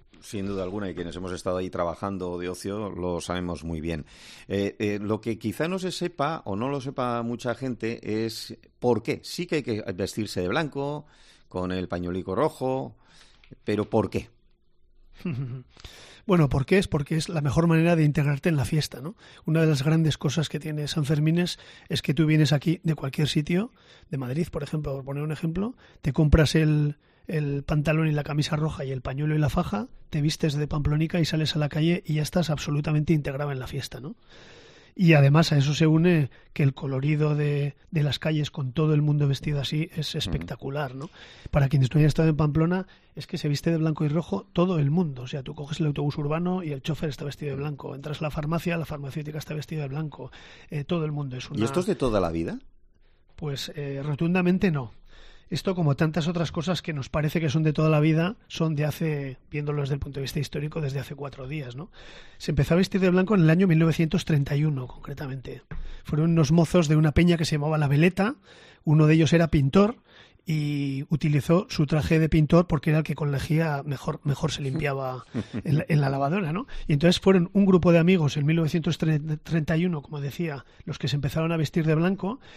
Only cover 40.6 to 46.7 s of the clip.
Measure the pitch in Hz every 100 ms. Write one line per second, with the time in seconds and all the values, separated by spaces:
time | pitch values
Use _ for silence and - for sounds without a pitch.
40.6 | 135 139 143 131 147 - - - - 156
41.6 | 135 143 131 151 151 147 160 147 156 147
42.6 | 165 180 185 - _ - - 175 151 143
43.6 | - 165 160 151 151 151 175 196 - -
44.6 | 180 175 143 160 170 131 123 151 131 147
45.6 | 143 151 160 147 147 143 147 156 180 185
46.6 | 165